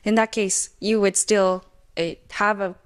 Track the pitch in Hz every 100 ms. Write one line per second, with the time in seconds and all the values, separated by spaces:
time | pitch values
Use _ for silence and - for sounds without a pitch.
0 | 214 226 220 226 196 - - _ 202 220
1 | 196 190 - 208 190 185 - _ _ -
2 | 170 - _ - 208 202 190 185